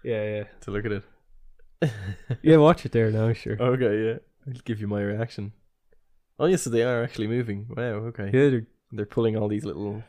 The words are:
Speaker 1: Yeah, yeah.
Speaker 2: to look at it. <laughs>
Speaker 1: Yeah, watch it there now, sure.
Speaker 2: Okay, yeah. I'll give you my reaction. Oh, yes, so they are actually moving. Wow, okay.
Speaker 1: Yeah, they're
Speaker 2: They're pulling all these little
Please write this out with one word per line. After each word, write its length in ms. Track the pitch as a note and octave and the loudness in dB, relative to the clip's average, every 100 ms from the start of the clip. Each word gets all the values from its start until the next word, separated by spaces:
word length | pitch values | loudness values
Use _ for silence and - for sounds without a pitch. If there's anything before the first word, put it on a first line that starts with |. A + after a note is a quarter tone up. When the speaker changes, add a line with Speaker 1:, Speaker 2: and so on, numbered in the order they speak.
Speaker 1:
Yeah, 200 | B2+ A2 G#2+ G#2 | -6 -4 -2 -6
yeah. 60 | G2+ - | -8 -14
Speaker 2:
to 100 | - | -8
look 140 | G2+ G#2+ | -6 -4
at 60 | |
it. 120 | G2+ - _ _ - - - - - | -6 -8 _ _ -20 -20 -20 -18 -2
<laughs> 100 | D3+ G#2+ G2 F#2+ - A#2+ | -2 -2 -8 -10 -8 0
Speaker 1:
Yeah, 160 | D#3 D#3+ | 6 8
watch 280 | D3+ F3 A#2+ | 8 6 2
it 60 | |
there 200 | A#2 A2 | 0 2
now, 220 | A2 A2+ | 2 2
sure. 280 | A2 A2 G#2+ | 0 -4 0
Speaker 2:
Okay, 440 | B2 B2+ A#2 G#2+ A2 | 0 2 2 2 0
yeah. 100 | A2+ _ _ C#3 | -4 _ _ -14
I'll 140 | B2 | -12
give 160 | - G#2+ | -6 -6
you 80 | G2+ | -2
my 140 | G2+ | -2
reaction. 520 | G2+ G#2 A2+ - G2+ - _ _ _ _ _ _ _ - | -2 -2 -6 -6 -12 -14 _ _ _ _ _ _ _ -2
Oh, 60 | D#3+ | 2
yes, 180 | F3+ | 2
so 60 | B2+ | 2
they 140 | A#2 | 0
are 200 | A#2+ A#2+ | 2 0
actually 240 | A#2 - G#2+ | -2 -4 -4
moving. 400 | A#2+ A2+ G2+ A2+ A2+ | -2 -4 -6 -8 -6
Wow, 80 | A#2+ G#2+ A#2 | -6 -6 -8
okay. 160 | A2 G2 | -8 0
Speaker 1:
Yeah, 160 | B2 C#3+ | 4 4
they're 180 | B2 A2 _ _ | 2 -2 _ _
Speaker 2:
They're 140 | G#2+ G#2 | -10 -6
pulling 300 | - A2+ A2 | 0 0 0
all 100 | G#2+ | -2
these 180 | G#2 G2 | -2 -4
little 380 | D#2 G#2 G#2 | -8 -8 -8